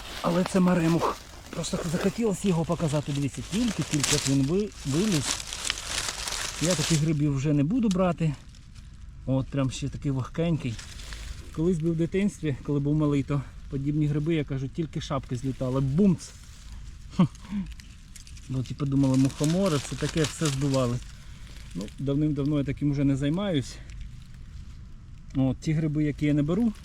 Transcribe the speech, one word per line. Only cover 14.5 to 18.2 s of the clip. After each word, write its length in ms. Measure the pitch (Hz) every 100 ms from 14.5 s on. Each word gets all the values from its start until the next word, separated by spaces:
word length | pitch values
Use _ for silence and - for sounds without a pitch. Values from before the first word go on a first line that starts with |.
| 135 135
тільки 340 | - 160 160
шапки 340 | - 139 - 123
злітали. 460 | 135 123 127 131
Бумц! 500 | 135 147 202 170 - - - - - - - - - -
Хм. 60 | 170 - - 202 170 - - - - -